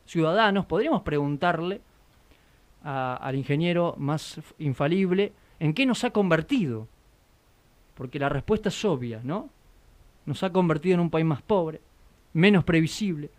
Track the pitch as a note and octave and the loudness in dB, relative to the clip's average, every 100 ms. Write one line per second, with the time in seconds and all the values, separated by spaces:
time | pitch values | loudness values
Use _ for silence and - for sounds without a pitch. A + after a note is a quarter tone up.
0 | - E3+ D#3+ G3 A3 G3 - E3 D4 B3 | -6 0 2 4 4 2 0 -2 0 -2
1 | - D3 C#3+ C#3+ F3 E3 F3 G3+ _ _ | -2 -2 -2 0 0 0 -4 -8 _ _
2 | _ _ _ _ _ _ _ _ D3 C3+ | _ _ _ _ _ _ _ _ -8 -6
3 | B2+ B2+ C3+ C3+ C3+ D3 E3+ F3 E3+ - | -4 -6 -4 -4 -2 0 0 0 -2 -2
4 | C#3 D3+ - - - - D3+ B2+ D3 F#3 | -4 -4 -6 -16 -20 -6 -6 -2 0 2
5 | F#3+ F#3 G3+ - _ - D3+ D#3+ C4 A3+ | 2 0 -2 -6 _ -2 -2 2 0 0
6 | A#3+ G#3+ F#3+ D#3+ D#3+ C#4 D3+ A2+ A2+ _ | 0 0 2 2 2 -2 0 -4 -10 _
7 | _ _ _ _ _ _ _ _ _ - | _ _ _ _ _ _ _ _ _ -16
8 | B2+ D3 C#3 C#3+ - G#3+ G#3+ - G#3+ C#3 | -12 -4 -2 -2 0 0 0 -2 -2 -2
9 | A#2+ A2 B2 F#3+ D#4 _ _ _ _ _ | -4 -8 -6 -6 -8 _ _ _ _ _
10 | - _ - C#3+ F#3+ F3+ F3+ D3+ F#3 F3+ | -20 _ -8 -4 0 2 2 2 2 2
11 | E3+ D#3+ D#3+ C#3 - G3+ D#3+ D#3 _ _ | 2 2 0 -2 0 0 0 -8 _ _
12 | - _ _ D#3+ F#3+ G3 E3+ E3 E3 - | -20 _ _ 4 6 6 4 2 2 -2
13 | G3+ D#3 D3 | -4 -4 -10